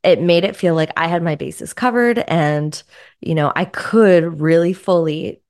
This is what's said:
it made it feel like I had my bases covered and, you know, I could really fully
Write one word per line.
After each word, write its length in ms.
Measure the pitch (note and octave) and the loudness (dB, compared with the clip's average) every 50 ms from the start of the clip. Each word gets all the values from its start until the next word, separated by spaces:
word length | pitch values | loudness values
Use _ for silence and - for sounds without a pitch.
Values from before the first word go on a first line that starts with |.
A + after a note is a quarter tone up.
| - | 4
it 180 | G3 F3 - | 4 2 4
made 220 | F3 F3 E3+ E3+ F3+ | 4 2 2 2 2
it 120 | G#3 - | -2 -4
feel 200 | - - F3 E3 | -2 -2 0 0
like 160 | D#3+ D#3 D#3 - | 0 -2 -2 -2
I 100 | - E3 | -4 -2
had 160 | E3 F3 E3+ E3+ | -2 -2 -2 -2
my 120 | E3+ D3+ | -2 -4
bases 380 | D3 C#3 C3+ D#3 - - - - | -4 -8 -12 -10 -12 -14 -14 -8
covered 460 | - A#3+ B3+ A#3 A#3+ A#3+ A#3+ A#3 A#3 | -4 -4 -2 0 2 0 0 0 -2
and, 640 | - - - E3 D3+ D3 D3+ D3 D3+ D3+ D3+ - _ _ _ - - _ _ _ | -2 -2 0 0 0 0 0 -2 -4 -4 -8 -12 _ _ _ -20 -20 _ _ _
you 140 | - - D#3+ | -6 -4 -2
know, 160 | D#3 D3 C#3+ - | 0 0 0 0
I 100 | - F#3+ | -2 -6
could 760 | - - - - - - A3+ A3 G3 F#3 E3+ D#3+ E3+ E3 D3 | -6 -8 -10 -8 0 2 4 6 6 6 4 4 0 -4 -2
really 320 | D3+ D#3+ E3 E3+ E3+ F3 F#3 | 2 2 4 4 4 2 -2
fully 680 | - - - F3+ F3 E3 D#3+ D3+ D#3+ - - - _ _ | -4 -2 0 0 2 0 0 -4 -6 -8 -10 -10 _ _